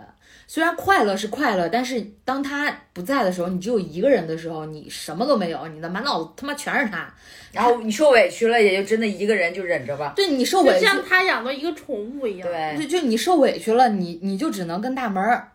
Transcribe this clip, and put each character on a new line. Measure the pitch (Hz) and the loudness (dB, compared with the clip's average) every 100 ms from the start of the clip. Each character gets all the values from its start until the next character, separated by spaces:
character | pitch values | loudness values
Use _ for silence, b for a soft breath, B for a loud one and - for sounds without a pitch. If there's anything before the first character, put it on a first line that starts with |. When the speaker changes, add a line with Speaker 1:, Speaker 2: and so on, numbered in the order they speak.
| - _ b b b | -20 _ b b b
Speaker 1:
虽 | 311 | -2
然 | 330 330 | -2 0
快 | 370 392 208 | 2 4 4
乐 | 190 | 0
是 | 208 | -4
快 | 247 285 190 | -2 0 0
乐， | 170 | 0
但 | 233 | 0
是 | 254 254 185 - - | -2 -4 -6 -10 -6
当 | 269 | -4
他 | 269 285 294 - _ | -4 -2 -4 -6 _
不 | - | -12
在 | 180 277 | -2 0
的 | 190 | 0
时 | 180 | 0
候， | 175 | -4
你 | 180 | -4
只 | 202 | -2
有 | 226 | -2
一 | 160 160 | -2 0
个 | 262 | 4
人 | 233 160 | 4 2
的 | 165 | -6
时 | 165 | -8
候， | 160 156 | -10 -10
你 | 151 - | -12 -14
什 | - - 160 | -14 -10 -4
么 | 269 | 0
都 | 247 | 2
没 | 170 | 0
有， | 147 160 | -6 -10
你 | 156 | -10
的 | 165 | -8
满 | 185 | -6
脑 | 285 185 | -4 -4
子 | 160 - | -6 -10
他 | 277 | -10
妈 | |
全 | 277 180 220 | -8 -4 -2
是 | 240 | -2
他。 | 170 - - B B B | -6 -12 -16 B B B
Speaker 2:
然 | - | 0
后 | 233 240 | 2 2
你 | 220 | 0
受 | 208 302 | 2 6
委 | 240 180 | 8 6
屈 | - 226 | 2 2
了， | 233 | 4
也 | 202 190 | 4 4
就 | 196 | 0
真 | 220 | 0
的 | 220 | 0
一 | 175 202 | -2 0
个 | |
人 | 208 170 | 2 0
就 | - | -2
忍 | 180 156 127 | -2 -2 -2
着 | 143 | -6
吧。 | 151 | -4
Speaker 1:
对， | - 392 | 0 0
你 | 269 | 2
受 | 262 370 | 2 4
委 | 339 | 6
屈。 | - | 6
Speaker 3:
就 | 415 | 4
像 | 381 | 2
他 | - 370 | 2 2
养 | 381 247 | 2 0
的 | 240 | -2
一 | 277 | -4
个 | 330 | -6
宠 | 311 - 220 | -8 -8 -8
物 | 214 277 247 | -8 -6 -6
一 | 180 | -6
样。 | 175 | -6
Speaker 2:
对。 | 165 156 294 285 | -4 -4 -4 -2
Speaker 1:
就， | 349 | 0
就 | 269 | 0
你 | 226 | 0
受 | 349 339 | 2 4
委 | 233 - | 4 2
屈 | 220 | 0
了， | 226 247 | 4 4
你， | 202 175 170 | 4 -4 -4
你 | 196 190 | -6 -4
就 | 311 | -4
只 | 202 165 | -4 -6
能 | 175 | -6
跟 | 254 | -6
大 | 262 240 | -4 -4
门 | 190 | -2
儿 | 208 240 - | 0 0 -2